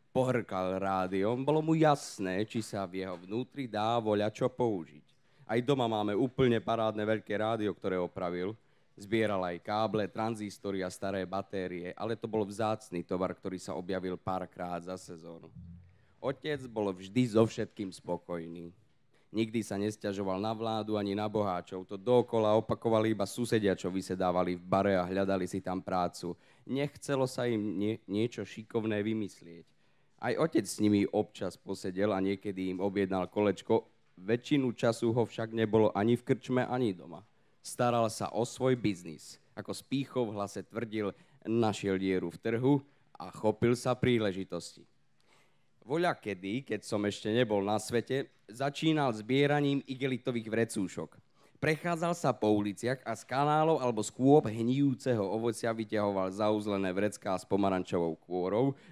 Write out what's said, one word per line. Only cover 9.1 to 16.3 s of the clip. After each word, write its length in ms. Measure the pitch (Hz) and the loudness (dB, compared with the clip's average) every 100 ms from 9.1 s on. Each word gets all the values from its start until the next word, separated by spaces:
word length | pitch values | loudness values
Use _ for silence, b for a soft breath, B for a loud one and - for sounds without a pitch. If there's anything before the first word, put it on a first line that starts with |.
| 113 107 98 | 0 2 0
aj 160 | 90 87 - | -2 -4 -4
káble, 400 | 107 110 107 95 | -2 0 0 -2
tranzistory 800 | 113 110 110 104 - 101 98 92 | -2 -4 -4 -8 -8 -6 -4 -4
a 0 | |
staré 400 | - 98 98 90 | -4 -4 -4 -4
batérie, 640 | 95 - 98 92 90 90 - | -6 -6 -6 -6 -6 -8 -8
ale 160 | 110 | -6
to 160 | 110 117 | -6 -4
bol 160 | 110 101 | -2 -2
vzácny 560 | 101 110 110 - 87 | -2 -2 -2 -4 -8
tovar, 320 | 85 90 90 | -4 -2 -2
ktorý 240 | 90 98 92 | -4 -8 -8
sa 160 | - | -8
objavil 400 | 78 90 92 92 | -8 -4 -4 -4
párkrát 640 | 90 - 92 90 - 90 87 | -6 -4 -4 -6 -8 -6 -6
za 160 | 87 | -8
sezónu. 560 | 92 - 85 85 82 82 85 87 87 B B B _ | -12 -12 -16 -16 -18 -18 -18 -18 -20 B B B _
Otec 400 | 123 | -6